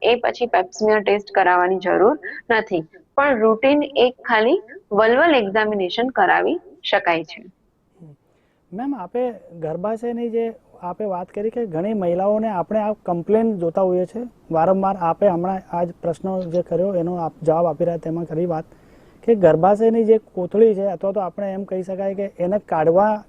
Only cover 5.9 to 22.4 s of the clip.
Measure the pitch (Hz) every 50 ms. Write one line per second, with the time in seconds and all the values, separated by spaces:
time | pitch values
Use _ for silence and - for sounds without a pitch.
5.9 | - 226 240 262 - 214 190 170 165 170 180 214 320 359 - - - - - -
6.9 | - - - 175 165 165 165 - - - - 185 - _ _ _ _ _ _ _
7.9 | _ _ 170 151 143 _ _ _ _ _ _ _ _ _ _ _ 175 208 254 277
8.9 | 285 220 180 180 - 240 254 247 214 185 - - 170 170 160 151 160 175 185 214
9.9 | 226 220 240 240 240 233 240 233 220 233 233 226 226 - _ _ _ - 180 175
10.9 | 180 - 214 202 185 175 180 - - 202 208 226 - 240 233 196 156 156 180 214
11.9 | 226 202 180 170 175 180 190 208 214 220 220 226 202 175 160 - 208 220 208 214
12.9 | 208 - _ 185 175 170 160 - 208 220 226 226 214 180 170 165 - 196 190 185
13.9 | 180 180 180 170 - 220 247 233 - _ _ - 160 160 165 185 190 190 190 190
14.9 | 196 190 170 165 165 - 202 202 175 170 175 185 190 185 185 - - 175 180 170
15.9 | - - - 170 160 - - 190 190 185 185 165 160 180 165 - 170 165 185 202
16.9 | 196 175 165 175 180 175 165 156 - - 160 160 156 165 175 170 147 151 175 170
17.9 | 170 160 - 165 160 170 170 156 160 160 180 175 165 156 - - - _ _ _
18.9 | - - _ _ _ _ - 226 233 208 180 160 160 156 170 190 208 202 226 226
19.9 | 220 233 226 208 226 220 - _ _ 185 180 170 - 208 226 226 208 185 196 202
20.9 | 175 165 - 196 190 208 185 175 - - 202 196 190 196 202 - 190 190 180 190
21.9 | 190 185 196 196 196 196 196 196 - -